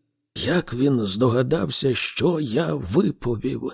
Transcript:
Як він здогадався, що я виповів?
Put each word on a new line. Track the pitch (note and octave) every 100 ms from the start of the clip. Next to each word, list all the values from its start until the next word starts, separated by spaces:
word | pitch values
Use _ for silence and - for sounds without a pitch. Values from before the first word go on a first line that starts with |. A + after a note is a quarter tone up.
| _ _ _ - -
Як | F3 -
він | A#2+ C#3 B2+ G2+
здогадався, | G2+ B2 B2 B2+ D#3+ F3 C3+ C3+
що | A#2 - - E3+ E3
я | C#3+ A#2 E3
виповів? | D3 E2+ B3 G3+ - B2 A2 C3 C3+ -